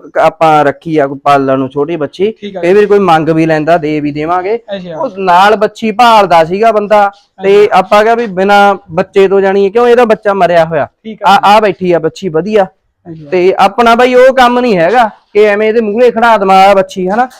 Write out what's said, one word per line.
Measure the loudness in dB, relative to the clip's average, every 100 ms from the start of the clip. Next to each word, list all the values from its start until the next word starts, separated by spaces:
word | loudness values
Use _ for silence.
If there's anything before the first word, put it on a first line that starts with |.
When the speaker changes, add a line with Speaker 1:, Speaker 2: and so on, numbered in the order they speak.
| -10 -2
Speaker 1:
ਆਪਾਂ | -2 0 0 2
ਰੱਖੀ | 0 -4 -6 -2
ਆ | -2
ਕੋਈ | -4
ਪਾਲਣ | -2 0 0 -4
ਨੂੰ | -4
ਛੋਟੀ | -6 -6 -6
ਬੱਚੀ। | -8 -6 -6 -6
Speaker 2:
ਠੀਕ | -12 -6
ਆ। |
Speaker 1:
ਕਈ | 0
ਵਾਰੀ | 2 2
ਕੋਈ | 0
ਮੰਗ | 2 0 0
ਵੀ | -2 -2
ਲੈਂਦਾ, | -2 0 -2
ਦੇ | -2 -6
ਵੀ | -6
ਦੇਵਾਂਗੇ। | -6 -6 -6 -4 -8
Speaker 2:
ਅੱਛਾ। | -8 -14 -12 -10
Speaker 1:
ਉਹ | -10 -6
ਨਾਲ | 0 2 2 2
ਬੱਚੀ | -2 -4 -6
ਭਾਲਦਾ | 0 2 4 4 2
ਸੀਗਾ | 0 0 0
ਬੰਦਾ, | 0 0 0 0 -4 _ -6
ਤੇ | 0 2
Speaker 2:
ਅੱਛਾ। | 2 0
Speaker 1:
ਆਪਾਂ | 0 0
ਕਿਹਾ | 2
ਵੀ | 0 -4
ਬਿਨਾਂ | -4 0 2 2 0 -6
ਬੱਚੇ | -8 -4 0 0
ਤੋਂ | 2
ਜਾਣੀ, | 0 0 -2
ਕਿਉਂ | 0 2
ਇਹਦਾ | 2
ਬੱਚਾ | 2 0 -2
ਮਰਿਆ | 0 0 2
ਹੋਇਆ। | 0 -2 -6 _
Speaker 2:
ਠੀਕ | -20 -6
ਆ। | 0
Speaker 1:
ਆ, | 2 4 2
ਆ |
ਬੈਠੀ | 2 -2 -2
ਆ | -2
ਬੱਚੀ | -2 -6 -6
ਵਧੀਆ। | -4 -2 -2
Speaker 2:
ਅੱਛਾ। | -2 _ _ _ -20 -20 -6
Speaker 1:
ਤੇ | -2 0 2
ਆਪਣਾ | 0 0 0
ਬਾਈ | 2 2
ਉਹ | 4 4
ਕੰਮ | 4 2 2
ਨਹੀਂ | -2 0
ਹੈਗਾ | 0 0 -2 -4 _
ਕਿ | 0
ਐਵੇਂ | 0 0 0
ਇਹਦੇ | -2
ਮੂਹਰੇ | -2 0 0
ਖੜਾ | 2 0 2
ਦੇਵਾਂ | 2 4 4
ਆ |
ਬੱਚੀ, | 2 0 -4 -4
ਹਨਾ। | -2 -4 -6